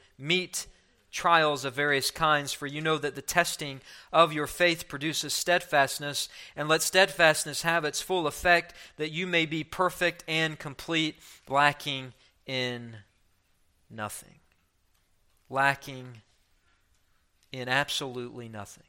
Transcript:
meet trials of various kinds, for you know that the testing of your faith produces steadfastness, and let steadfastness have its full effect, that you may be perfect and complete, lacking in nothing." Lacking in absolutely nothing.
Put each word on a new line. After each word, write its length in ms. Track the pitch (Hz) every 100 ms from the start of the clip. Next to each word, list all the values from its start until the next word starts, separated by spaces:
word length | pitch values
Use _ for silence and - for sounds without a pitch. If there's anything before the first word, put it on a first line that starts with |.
| _ -
meet 480 | 139 180 180 - - _ _ _ _
trials 520 | - 175 165 156 143
of 100 | 135
various 360 | 123 147 139 127
kinds, 420 | - 160 151 139
for 140 | - 143
you 140 | 147
know 180 | 160 156
that 160 | 143
the 80 | 135
testing 580 | - - 175 - 151 135 - - -
of 200 | 156 165
your 140 | 151 143
faith 420 | - 175 165 -
produces 460 | 143 135 - 147
steadfastness, 960 | - - 175 175 147 135 - 143 139 - - - -
and 120 | 147
let 140 | 160
steadfastness 800 | - 185 190 - 165 151 - 139
have 220 | 165 170
its 160 | 151 -
full 260 | - 185 151
effect, 480 | - 180 170 165 - - -
that 140 | 156
you 160 | 151 185
may 180 | 175
be 180 | 160 156
perfect 600 | 151 - 180 - 175 165 -
and 320 | 160 160 156
complete, 640 | 151 135 - 165 156 - - - -
lacking 640 | 135 147 143 151 135 131 - _ _ -
in 500 | 131 127 120 120 110 - _ _ _ _ _ _ _ _
nothing." 500 | 110 104 - - 85 _ _ _ _ _ _ _ _ _ _ _
Lacking 720 | 127 139 139 - 131 127 117 _ _ _ _ _ _ _ _ _ _ _ _ _
in 160 | 131 123
absolutely 800 | 131 143 - 139 123 123 120 117
nothing. 360 | 110 101 -